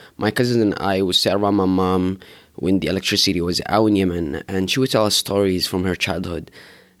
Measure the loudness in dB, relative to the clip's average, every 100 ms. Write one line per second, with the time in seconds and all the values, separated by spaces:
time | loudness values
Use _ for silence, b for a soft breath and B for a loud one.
0 | B -4 -2 0 0 2 2 0 -2 0
1 | 0 0 0 2 2 2 2 2 2 0
2 | 0 -4 B B B -6 0 0 0 -2
3 | -2 0 0 0 -2 -4 -2 2 4 4
4 | 2 0 -4 -6 -4 -4 -2 -2 0 2
5 | 2 0 0 0 0 0 -2 -2 -2 -2
6 | -4 -4 -6 -8 -10 B B B B B